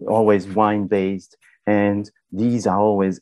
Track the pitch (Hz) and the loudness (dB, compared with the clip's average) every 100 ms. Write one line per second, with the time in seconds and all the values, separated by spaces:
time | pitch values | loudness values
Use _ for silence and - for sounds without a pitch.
0 | 95 107 107 101 92 95 107 104 95 101 | -2 2 4 2 0 0 0 0 -2 -2
1 | 95 95 - _ _ _ - 104 101 101 | -2 -4 -12 _ _ _ -2 0 2 -2
2 | 104 _ _ 92 120 120 101 95 107 101 | -6 _ _ -4 -2 0 0 0 2 2
3 | 95 90 | 0 -2